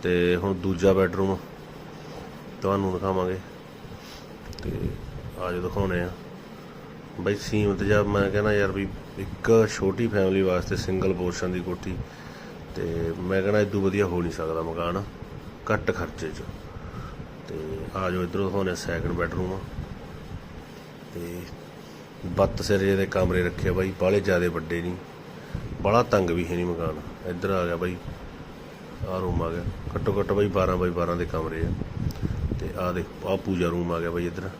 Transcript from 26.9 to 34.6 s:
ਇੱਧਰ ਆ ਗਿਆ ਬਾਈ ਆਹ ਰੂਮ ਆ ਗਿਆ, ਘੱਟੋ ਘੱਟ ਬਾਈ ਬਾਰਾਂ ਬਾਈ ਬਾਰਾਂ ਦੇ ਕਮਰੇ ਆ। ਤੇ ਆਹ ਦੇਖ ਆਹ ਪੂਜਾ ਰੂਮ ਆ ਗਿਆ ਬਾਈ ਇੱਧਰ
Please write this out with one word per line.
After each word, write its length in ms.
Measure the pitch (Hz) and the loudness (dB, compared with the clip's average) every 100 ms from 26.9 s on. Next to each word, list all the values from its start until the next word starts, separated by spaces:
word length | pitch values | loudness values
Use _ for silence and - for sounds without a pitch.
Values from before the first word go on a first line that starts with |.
| 76 73 - 90 | -4 -8 -10 -6
ਇੱਧਰ 200 | 87 98 | -2 0
ਆ 160 | 95 87 | 2 2
ਗਿਆ 100 | 85 | 0
ਬਾਈ 200 | 90 90 - - - - - - - - - - - | -2 -4 -8 -10 -12 -14 -14 -14 -14 -16 -14 -8 -4
ਆਹ 120 | 92 | -2
ਰੂਮ 240 | 92 87 | 0 2
ਆ 60 | 82 | 0
ਗਿਆ, 140 | 85 87 - - 90 | -2 -4 -6 -6 -2
ਘੱਟੋ 240 | 107 98 | 0 2
ਘੱਟ 120 | 92 | 2
ਬਾਈ 160 | 101 104 | 4 4
ਬਾਰਾਂ 300 | 95 92 90 | 4 4 4
ਬਾਈ 120 | 90 | 2
ਬਾਰਾਂ 260 | 87 85 87 | 2 2 2
ਦੇ 100 | 85 | 0
ਕਮਰੇ 360 | 82 80 80 | 0 -2 0
ਆ। 80 | 82 87 - - - - - - - - | 0 0 -4 -2 -2 -2 -2 -2 0 -2
ਤੇ 100 | 101 90 | -2 -2
ਆਹ 160 | 90 | 0
ਦੇਖ 120 | 90 80 - 90 | 0 -4 -6 -2
ਆਹ 120 | 95 | -2
ਪੂਜਾ 300 | 98 92 87 | 0 2 2
ਰੂਮ 240 | 87 87 | 2 0
ਆ 80 | 85 | 0
ਗਿਆ 120 | 85 | 0
ਬਾਈ 160 | 85 87 | 0 -2
ਇੱਧਰ 220 | 85 92 90 | -4 -8 -10